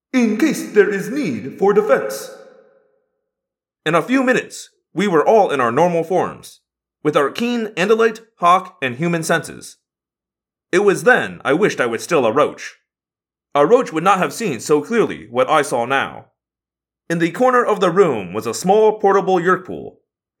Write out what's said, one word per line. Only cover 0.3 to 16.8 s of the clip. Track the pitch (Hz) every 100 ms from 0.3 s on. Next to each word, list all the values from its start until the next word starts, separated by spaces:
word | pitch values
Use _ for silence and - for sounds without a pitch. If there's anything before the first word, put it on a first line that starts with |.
| 214
case | 311 214 -
there | 208 196
is | 196 175
need | 277 220 113 131 -
for | 190
defense." | 202 214 247 - - - - - _ _ _ _ _ _ _ _ _ _ _ _ _
In | 156
a | 165
few | 156 269
minutes, | 254 226 - - - _ _
we | 151 202
were | 160 160
all | 220 180
in | 139
our | 120
normal | 120 175 170
forms, | 160 185 101 65 - - _ _ _ _
with | 151 156
our | 139
keen | - 240 240 214 -
Andalite, | 196 220 226 220 _ -
hawk, | 175 185 185 -
and | 131 120
human | 170 170
senses. | 156 165 - 62 - - _ _ _ _ _ _ _ _ -
It | 180
was | 202 165
then | 180 233 107 85
I | 123
wished | 156 190 -
I | 120
was | 113
still | - 165 117
a |
roach. | 127 131 - - - _ _ _ _ _ _ _
A | 143
roach | 151 247 240
would | 156
not | 185 190
have | 156
seen | - 226 113
so | - 151
clearly | 147 233 147 78 101
what | 120 -
I | 156
saw | 139 127
now. | 117 135 95 69 - _ _ _ _ _